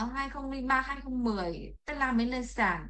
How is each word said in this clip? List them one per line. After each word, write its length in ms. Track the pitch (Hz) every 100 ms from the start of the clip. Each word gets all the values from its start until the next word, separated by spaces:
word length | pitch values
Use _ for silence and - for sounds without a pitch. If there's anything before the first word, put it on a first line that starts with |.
| 233
hai 160 | 269 269
không 220 | 285 269
linh 160 | 269 254
ba, 140 | 262
hai 160 | 262 277
không 200 | 262 254
mười, 520 | 233 202 175 165 - - -
Tesla 260 | 285 262
mới 140 | 233 240
lên 200 | 254 233
sàn 420 | - 202 170